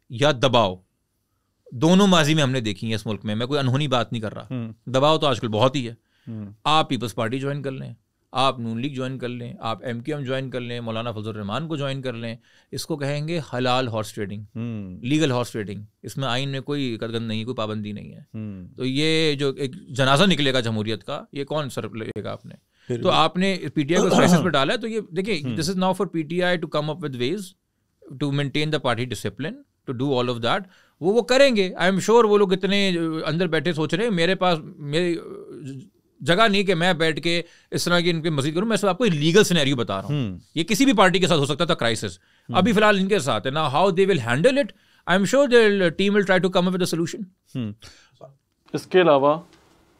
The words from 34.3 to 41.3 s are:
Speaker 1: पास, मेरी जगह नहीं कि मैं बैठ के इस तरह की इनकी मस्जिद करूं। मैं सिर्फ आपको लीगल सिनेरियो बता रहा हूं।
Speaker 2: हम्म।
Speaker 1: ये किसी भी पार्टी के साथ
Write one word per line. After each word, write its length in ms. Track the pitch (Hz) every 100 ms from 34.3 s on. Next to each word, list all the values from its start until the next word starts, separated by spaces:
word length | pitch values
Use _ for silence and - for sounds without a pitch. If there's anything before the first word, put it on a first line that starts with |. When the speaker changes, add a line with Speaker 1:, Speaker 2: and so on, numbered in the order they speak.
| 190
Speaker 1:
पास, 220 | 180 160
मेरी 560 | - - 143 156 180 170 - - - 151 127 135 - _ _ -
जगह 240 | 131 180 226
नहीं 180 | 196 190
कि 100 | 170
मैं 220 | 180 160
बैठ 220 | 165 151
के 260 | 160 170 160 _ -
इस 140 | - -
तरह 160 | 175
की 80 | 170
इनकी 200 | 165 165
मस्जिद 240 | 147 139
करूं। 140 | 156 226
मैं 100 | 208
सिर्फ 120 | 202
आपको 140 | 175
लीगल 400 | 240 151 151 180
सिनेरियो 320 | 208 175 139 135
बता 240 | 104 98
रहा 80 | 101
हूं। 100 | 147
Speaker 2:
हम्म। 240 | 113 90 - 147
Speaker 1:
ये 60 |
किसी 220 | 160 214 269
भी 80 |
पार्टी 260 | 214 190 180
के 80 |
साथ 100 | 180